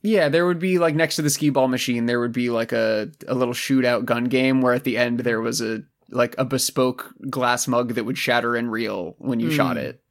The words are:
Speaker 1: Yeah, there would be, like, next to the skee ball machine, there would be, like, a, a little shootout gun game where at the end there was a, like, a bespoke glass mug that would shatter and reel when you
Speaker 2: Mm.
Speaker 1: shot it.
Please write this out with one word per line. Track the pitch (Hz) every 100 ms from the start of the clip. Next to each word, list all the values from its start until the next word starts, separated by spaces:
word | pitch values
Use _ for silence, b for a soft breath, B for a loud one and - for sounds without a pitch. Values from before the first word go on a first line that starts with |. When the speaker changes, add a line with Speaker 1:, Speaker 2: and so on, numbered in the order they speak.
Speaker 1:
Yeah, | 208 214 151
there | 160 175
would | 175
be, | 185 180
like, | 170 151
next | 160 -
to |
the | 151
skee | - 151
ball | 135 131
machine, | 127 - 120 117
there | 120
would | 120
be, | 120 123
like, | 117 117
a, | 117 110 110 107 - -
a | 127
little | 123
shootout | 120 - 135 123 120 117
gun | 117 123
game | 127 131 131
where | 127
at | 123 -
the | 113
end | 120 120
there | 120 113
was | 113 123
a, | 113 110 - _ _
like, | 123 120 -
a | 123
bespoke | 127 - - 127 127 - - 139
glass | 131 123 123 -
mug | 123 123 120
that | 113
would | 131
shatter | - 120 120 120
and | 120
reel | 113 110 98 90 -
when | - 117
you | 117
Speaker 2:
Mm. | 151
Speaker 1:
shot | 90 87
it. | 67 - _